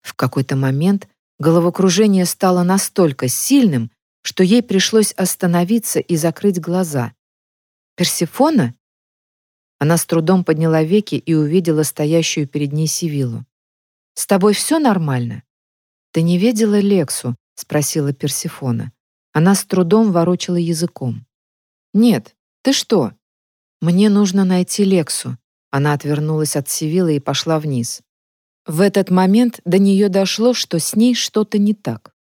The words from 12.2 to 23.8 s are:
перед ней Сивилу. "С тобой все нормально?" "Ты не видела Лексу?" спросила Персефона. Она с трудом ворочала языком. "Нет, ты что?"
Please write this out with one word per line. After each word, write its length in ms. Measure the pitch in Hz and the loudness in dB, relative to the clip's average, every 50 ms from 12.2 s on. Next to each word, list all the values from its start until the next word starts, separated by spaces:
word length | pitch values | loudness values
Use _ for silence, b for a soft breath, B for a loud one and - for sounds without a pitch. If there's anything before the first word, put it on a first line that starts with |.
| 160 - - 165 147 | 0 -2 -4 -4 -6
перед 260 | 135 - 147 147 139 | -4 -4 -6 -4 -4
ней 140 | 143 151 160 | -2 -2 -2
Сивилу. 580 | 151 - - 175 160 147 139 135 120 113 113 120 _ _ _ _ _ _ _ _ _ _ _ _ _ _ | -2 -4 -4 -6 -4 -4 -2 -4 -4 -6 -8 -12 _ _ _ _ _ _ _ _ _ _ _ _ _ _
"С 120 | - - | -12 -2
тобой 280 | - 202 185 185 214 202 | 0 0 2 4 2 2
все 240 | - - - 302 330 | 0 -2 -2 0 2
нормально?" 640 | 302 247 202 190 160 147 131 123 120 117 110 - _ _ _ _ _ _ _ _ _ _ _ _ _ _ | 2 2 0 0 0 -2 -2 -4 -4 -6 -8 -12 _ _ _ _ _ _ _ _ _ _ _ _ _ _
"Ты 100 | - 165 | -2 0
не 160 | 160 170 175 175 | 0 2 2 2
видела 400 | 196 247 247 214 226 208 202 208 | 2 2 2 2 0 2 2 2
Лексу?" 580 | 196 202 202 185 151 - - - - 123 120 _ _ _ _ | 2 2 2 2 0 -2 -6 -8 -6 -8 -8 _ _ _ _
спросила 560 | - - _ 151 151 143 - - 160 143 139 | -20 -12 _ -4 -2 -2 -2 -2 -2 -2 -2
Персефона. 800 | 139 _ - 143 - - - 170 - - 139 127 117 117 107 113 _ _ _ _ _ _ _ _ | -4 _ -4 -6 -4 -6 -8 -10 -10 -6 -4 -4 -4 -4 -6 -10 _ _ _ _ _ _ _ _
Она 220 | _ 151 165 190 202 | _ 2 2 4 2
с 100 | 196 - | 2 0
трудом 480 | _ 196 190 180 165 196 220 226 208 | _ 0 0 2 4 4 4 4 2
ворочала 440 | 180 170 165 175 180 170 - - 180 | 2 2 2 0 0 -2 -2 -4 -2
языком. 680 | 175 170 165 165 156 170 170 _ - 135 123 113 113 - _ _ _ _ _ _ _ _ _ _ _ _ _ | -2 -2 -2 -2 -4 -4 -6 _ -8 -8 -8 -8 -8 -14 _ _ _ _ _ _ _ _ _ _ _ _ _
"Нет, 440 | - 202 233 247 196 117 - - _ _ _ _ _ _ | 2 2 4 4 2 2 -2 -10 _ _ _ _ _ _
ты 100 | _ 269 | _ -2
что?" 400 | 269 - - _ 226 180 127 101 - _ _ _ _ _ _ _ _ _ _ _ _ _ | 0 0 0 _ 0 0 0 -2 -6 _ _ _ _ _ _ _ _ _ _ _ _ _